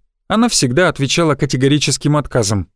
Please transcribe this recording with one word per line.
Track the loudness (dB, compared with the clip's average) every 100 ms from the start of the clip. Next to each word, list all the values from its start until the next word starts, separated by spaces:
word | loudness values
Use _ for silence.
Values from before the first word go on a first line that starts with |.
| _ _ -4
она | 0 0
всегда | 0 0 2 2
отвечала | 0 -2 0 0
категорическим | 0 -2 0 2 2 0 -2 0 0
отказом. | 0 -2 0 -2 -4